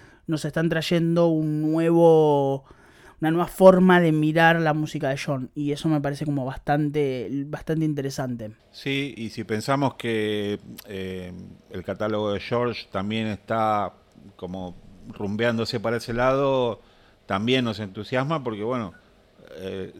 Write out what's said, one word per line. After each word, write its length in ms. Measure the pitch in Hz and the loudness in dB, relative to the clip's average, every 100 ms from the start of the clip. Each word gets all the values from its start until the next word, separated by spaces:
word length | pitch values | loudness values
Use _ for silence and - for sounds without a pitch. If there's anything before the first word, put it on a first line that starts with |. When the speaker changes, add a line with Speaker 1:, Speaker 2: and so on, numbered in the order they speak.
| - - - | -20 -16 -6
Speaker 1:
nos 160 | 156 | -4
están 240 | 151 160 165 | -4 -2 0
trayendo 580 | 160 151 170 165 170 170 | 0 0 0 2 2 2
un 340 | 160 156 151 | 2 0 0
nuevo 1040 | 156 160 165 170 170 160 151 143 139 135 - - - - - - | 0 2 4 6 8 8 6 4 2 -2 -8 -20 -20 -20 -20 -4
una 100 | 156 | 0
nueva 160 | 165 170 | 0 -2
forma 540 | - 190 185 185 180 | 8 8 10 8 6
de 120 | 170 | 6
mirar 480 | 156 156 160 165 165 | 4 2 4 4 4
la 140 | 160 | 2
música 340 | 151 151 151 139 | 0 -2 -4 -4
de 100 | 139 | -4
John, 320 | - 135 127 | -4 -6 -6
y 180 | 151 147 | -6 -4
eso 160 | 143 165 | -2 0
me 120 | 151 | 0
parece 240 | 139 139 | -2 -4
como 200 | 147 143 | -4 -4
bastante, 840 | 127 139 - 147 147 147 139 127 98 139 143 | -4 -6 -2 0 0 0 -2 -2 -4 -6 -6
bastante 380 | 147 - 160 | -8 -4 0
interesante. 680 | 156 143 139 139 131 117 107 - _ | 0 -2 -4 -6 -6 -6 -10 -14 _
Speaker 2:
Sí, 440 | - 139 139 139 110 | -10 -4 -4 -4 -8
y 140 | 110 | -10
si 140 | 113 | -8
pensamos 500 | 101 107 107 139 135 | -4 -4 0 0 0
que, 640 | - 117 113 107 104 104 101 117 120 110 | -2 -4 -2 -2 -2 -4 -6 -8 -18 -12
eh, 440 | 95 95 92 90 90 92 82 - | -10 -8 -10 -12 -14 -18 -20 -16
el 120 | 92 | -12
catálogo 480 | 87 95 107 107 107 | -8 -4 -2 -2 -2
de 80 | 101 | -4
George 460 | - 120 120 110 - | -2 -2 -2 -4 -8
también 380 | 98 101 110 110 | -6 -4 -4 -4
está 680 | 101 - 113 107 104 95 - _ - 101 - | -6 -4 0 0 0 -2 -8 _ -20 -20 -14
como 400 | 90 92 90 - - - - | -12 -10 -10 -14 -20 -20 -18
rumbeándose 720 | - 101 104 117 113 110 120 | -8 -6 0 2 2 -2 -2
para 180 | 113 117 | -2 -4
ese 140 | - | -4
lado, 680 | 117 131 135 139 131 120 101 - _ _ _ - | 0 2 2 2 2 0 -4 -14 _ _ _ -6
también 380 | 98 113 131 | -2 0 0
nos 140 | 120 101 | 0 -4
entusiasma 640 | 101 104 101 127 135 160 | -8 -10 -4 -2 -2 -4
porque, 180 | 123 104 | -6 -6
bueno, 300 | 110 127 101 - _ _ _ _ - - | -6 -4 -6 -12 _ _ _ _ -20 -12
eh, 380 | 95 98 92 | -10 -8 -10